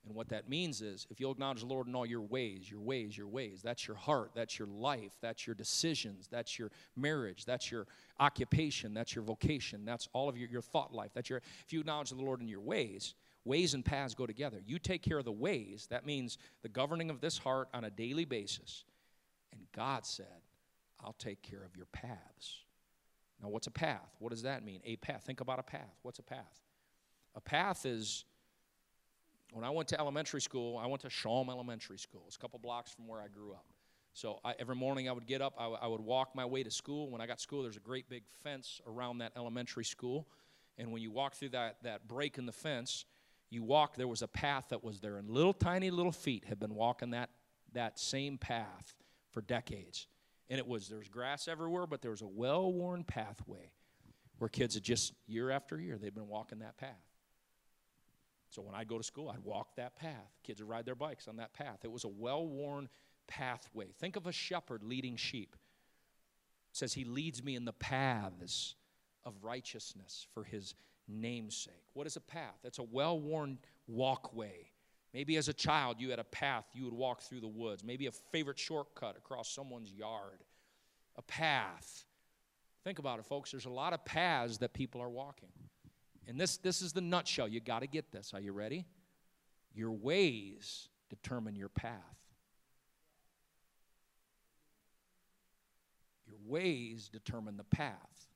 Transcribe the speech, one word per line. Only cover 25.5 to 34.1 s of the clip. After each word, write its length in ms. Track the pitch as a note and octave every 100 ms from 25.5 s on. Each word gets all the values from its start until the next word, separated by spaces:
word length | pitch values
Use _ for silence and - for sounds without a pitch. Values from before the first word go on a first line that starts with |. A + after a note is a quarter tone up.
| B2+
a 40 |
path. 360 | - C3+ A2 -
What's 160 | B2+ -
a 40 |
path? 380 | - C3 F#2 - _ _ _ _ _ _ _ -
A 60 |
path 440 | - D3+ G3 F3+ C3+
is, 380 | A#2 G#2+ - - _ _ _ _ _ _ _ _ _ _ _ -
when 100 | A2+
I 60 | A#2
went 180 | D#3+ D#3+
to 100 | D#3
elementary 420 | D3 C#3+ D3 C#3+
school, 360 | - C3 A#2+ A#2
I 100 | A#2+
went 140 | C3+
to 40 | C3+
Shawm 400 | - A2 A#2+ B2+
Elementary 500 | B2+ B2 A2+ - F#2+
School. 260 | - F#2 E2
It's 80 | -
a 40 |
couple 200 | B2 A#2+
blocks 320 | A#2 A#2+ A#2+
from 160 | - A2+
where 140 | A2+
I 80 | G#2
grew 240 | G2+ G#2
up. 120 | F#2 - _ _ _ _